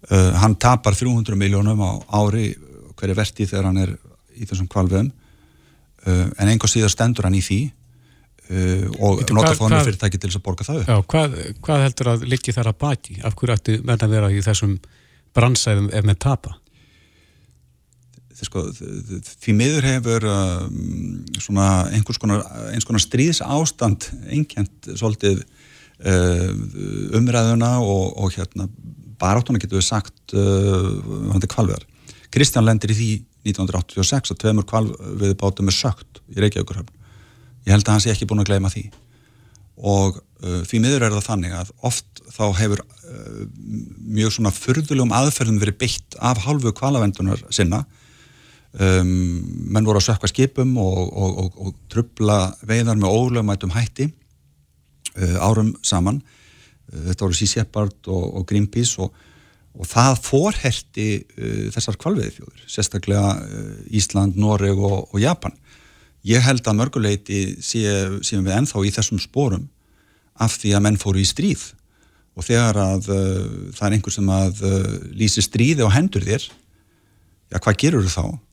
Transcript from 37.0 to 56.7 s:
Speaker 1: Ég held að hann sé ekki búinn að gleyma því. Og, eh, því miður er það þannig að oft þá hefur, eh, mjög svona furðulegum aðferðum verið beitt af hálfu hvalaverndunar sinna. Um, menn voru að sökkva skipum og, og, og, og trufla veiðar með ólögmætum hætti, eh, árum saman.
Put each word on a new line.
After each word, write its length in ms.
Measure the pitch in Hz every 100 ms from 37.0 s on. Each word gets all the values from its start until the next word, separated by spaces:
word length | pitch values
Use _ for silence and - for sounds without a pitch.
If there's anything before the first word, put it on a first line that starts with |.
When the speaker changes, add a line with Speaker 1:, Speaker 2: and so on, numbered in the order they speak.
| - - - _ - - -
Speaker 1:
Ég 80 |
held 100 | 101 101
að 80 |
hann 80 | 107
sé 80 | 113
ekki 140 | 107 98
búinn 140 | 104
að 80 | 101
gleyma 180 | 98 95
því. 140 | 92 98 - _ _ _ _ - - - - 101
Og, 300 | 98 98 92 _ _
eh, 160 | 90 90 85
því 120 | 113
miður 220 | 117 139 117
er 80 | 104
það 100 | 101
þannig 280 | 107 87 87
að 160 | 87 - 127
oft 320 | 123 - - -
þá 140 | - 107 92
hefur, 240 | 110 101
eh, 680 | - - - - 53 53 52 50 53 107 110 - - 107
mjög 180 | 110 110
svona 160 | 107
furðulegum 600 | - - 135 147 139 123
aðferðum 460 | 110 143 - 113 104
verið 160 | 104 -
beitt 360 | 123 - - -
af 240 | 117 120
hálfu 280 | 98 147 123
hvalaverndunar 720 | 101 131 139 104 95 95 98 -
sinna. 320 | - 90 92 - _ _ - - _ - _ _
Um, 400 | - 98 92 90 92 90 87 85 80 82
menn 100 | 101
voru 140 | 110 104
að 80 | 95
sökkva 220 | 107 -
skipum 460 | - 135 - 127 127
og, 200 | 95 92 90
og, 280 | - 95 92
og, 140 | 92 -
og 200 | 95 - -
trufla 640 | 113 120 - 107 104 92 -
veiðar 380 | 107 113 113 110
með 160 | 98 107
ólögmætum 540 | 123 123 107 101 95
hætti, 380 | 87 117 - 139 - _ _ _ _ _ _ _ _ - -
eh, 200 | 92 90
árum 300 | 98 110 110 -
saman. 400 | - - 90 139 - _ _ _ _